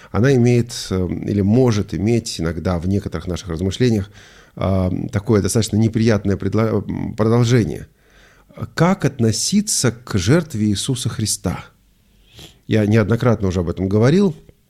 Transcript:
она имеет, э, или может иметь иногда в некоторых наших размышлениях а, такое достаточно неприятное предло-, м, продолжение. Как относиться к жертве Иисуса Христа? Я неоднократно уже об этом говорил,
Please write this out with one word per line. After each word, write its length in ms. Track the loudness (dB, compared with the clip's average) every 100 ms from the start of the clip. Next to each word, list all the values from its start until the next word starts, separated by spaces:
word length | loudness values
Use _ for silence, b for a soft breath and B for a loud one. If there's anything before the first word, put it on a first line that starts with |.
| B
она 240 | 0 4 4
имеет, 380 | 4 4 0 -6 -4
э, 180 | -2 -2 -4 -2
или 140 | 0
может 520 | 2 4 4 2 -2
иметь 460 | -2 0 0 -2 -6
иногда 380 | -4 -4 -2 -2
в 80 | 0
некоторых 400 | -2 -2 -8 -8
наших 200 | -8 -8
размышлениях 640 | -4 -4 0 0 0 -2 B B B B -6
а, 360 | -2 0 0 -2 -4
такое 300 | -6 0 2
достаточно 360 | 2 0 0 0
неприятное 600 | 0 2 2 2 0 -2
предло-, 460 | -2 -2 0 -2 -4
м, 280 | -6 -6 -2
продолжение. 720 | 2 2 4 2 2 -4 -12 b b b b b _ -14 -12
Как 320 | 0 0 2 -2
относиться 840 | 0 0 0 0 0 0 -2 -2
к 260 | -2 -4 -2
жертве 500 | 2 2 0 -2 0
Иисуса 420 | 0 -2 -4 -4
Христа? 560 | -4 -4 -4 -4 -6 -10 _ _ _ _ B B B B B -2
Я 180 | 0 4
неоднократно 640 | 2 2 2 2 2 0
уже 100 | 0
об 100 | -2
этом 200 | -2 0
говорил, 460 | 2 4 4 2 -2 -14 _ _